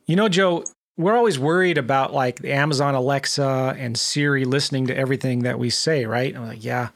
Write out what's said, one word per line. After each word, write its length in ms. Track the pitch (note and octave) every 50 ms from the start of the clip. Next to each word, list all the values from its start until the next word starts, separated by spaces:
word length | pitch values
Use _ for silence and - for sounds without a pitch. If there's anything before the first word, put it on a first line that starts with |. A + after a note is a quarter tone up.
| -
"You 100 | - D#3+
know, 120 | F#3+ A3 A3
Joe, 360 | E3 F#3 G3 F3+ F3 E3 - - - _ _ _ -
we're 200 | - E3 G3 A3+
always 220 | A#3+ A#3 A3 D#3+ C3
worried 400 | C3 D#3 E3+ F#3 F#3 F3+ E3 D3
about, 340 | B2 A2+ C3+ C3+ C3+ -
like, 280 | C3+ C#3 B2+ B2+ B2 -
the 120 | - C#3
Amazon 420 | C#3 C#3 D3 D#3 C#3+ C3 C#3+ C#3+ C#3
Alexa 800 | C3 B2+ C#3 C#3 C3+ C3+ - - C#3+ C#3 C3+ C3 C3 C3 C3 - C3
and 180 | C3 A#2+ A#2
Siri 480 | A#2 - - - D3 D3 C#3+ C#3+ C3+ C3
listening 420 | B2+ C3 D3 C#3+ - C#3+ C3 C3 B2
to 80 | C3+
everything 460 | C#3 C3 C3 C3 C3 - C3 B2 B2 A#2+
that 140 | B2 B2 B2
we 120 | B2 A#2+
say, 340 | - - - D#3+ D#3+ C#3 A#2
right?" 300 | A2 A2+ A#2+ C3 D3 D3
I'm 120 | C3 A2+ A2+
like, 160 | A#2+ A2+ A2
"Yeah." 240 | A#2+ B2 B2 A#2+ A2 _